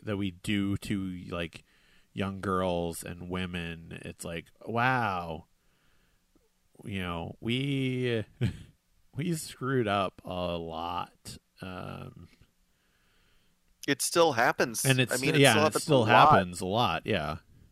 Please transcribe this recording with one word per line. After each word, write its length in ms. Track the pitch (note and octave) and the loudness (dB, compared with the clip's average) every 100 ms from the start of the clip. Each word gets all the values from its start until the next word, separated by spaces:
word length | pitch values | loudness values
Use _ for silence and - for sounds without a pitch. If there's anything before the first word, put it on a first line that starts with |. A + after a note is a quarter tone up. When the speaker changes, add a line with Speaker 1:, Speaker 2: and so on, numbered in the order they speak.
Speaker 1:
that 140 | - G2+ | -4 -4
we 140 | G2 | -4
do 460 | F2 - G#2 G2 G2 | -4 -2 0 2 -2
to, 420 | - G#2 F#2+ F2+ F#2 | -2 -4 -4 -8 -8
like, 340 | F2+ E2+ - - _ _ _ _ | -6 -6 -10 -20 _ _ _ _
young 280 | - G2 G2 | -6 -4 -4
girls 600 | G2 F#2 F#2 F2 E2+ D#2+ | -2 0 0 0 -2 -4
and 260 | - F2 F2+ | -10 -10 -6
women. 720 | F#2 F#2 F2+ E2+ E2 E2 F2 | -4 -4 -6 -8 -10 -14 -14
It's 200 | - F2 | -14 -12
like, 220 | F2 E2+ - _ - | -10 -10 -12 _ -6
wow, 800 | A2+ B2 C3 A2 F#2 E2+ D#2+ - _ _ _ _ _ _ _ _ _ _ _ _ - - | 0 2 2 0 -2 -4 -8 -12 _ _ _ _ _ _ _ _ _ _ _ _ -18 -10
you 160 | G2 | -6
know, 340 | F2+ E2+ E2+ - | -4 -6 -8 -8
we, 840 | A2 B2 C#3 C3+ C3 B2+ B2 A2+ G#2+ _ A#2 - - | -4 -2 -2 -2 -2 -2 -2 -2 -4 _ -4 -4 -12
<laughs> 460 | _ _ _ _ - | _ _ _ _ -8
we 180 | F3 D#3+ | -4 -4
screwed 520 | - - C3 C3 G#2+ | -6 -8 -2 0 2
up 340 | G2+ F#2+ - - | 2 0 -4 -8
a 320 | F2+ F2+ E2+ | -4 -4 -4
lot. 800 | E2 D#2+ E2+ F2 - _ - - _ _ | -6 -6 -6 -6 -6 _ -18 -18 _ _
Um, 640 | F#2+ F2+ F#2+ F#2 F#2 - F2 _ _ _ _ _ _ _ _ _ _ _ _ _ _ _ - | -12 -10 -10 -12 -14 -16 -20 _ _ _ _ _ _ _ _ _ _ _ _ _ _ _ -4
Speaker 2:
It 140 | C#3 | -2
still 320 | - F3 E3+ | 0 4 4
happens. 520 | A#2 B2+ - D#3 A2+ C3 | 6 2 2 -2 0 2
Speaker 1:
and 140 | C3 | 2
it's, 140 | B2 | 2
Speaker 2:
I 40 | B2 | 0
mean, 180 | C3+ D#3 | 2 6
it 60 | |
Speaker 1:
yeah, 100 | C#3 | 6
Speaker 2:
still 100 | A2 | 6
Speaker 1:
it 20 | D#3 | 4
Speaker 2:
happens 180 | D#3 | 2
Speaker 1:
still 140 | - C#3 | 2 4
Speaker 2:
a 20 | |
lot. 100 | A2+ | 6
Speaker 1:
happens 520 | A#2+ D3 C#3 F2+ F2 | 8 10 8 4 -4
a 40 | F2+ | -2
lot, 360 | G#2 A#2 D#2+ G#2+ | 0 0 0 -2
yeah. 320 | G2+ D2+ D#2+ - - - | -2 -2 -6 -12 -20 -20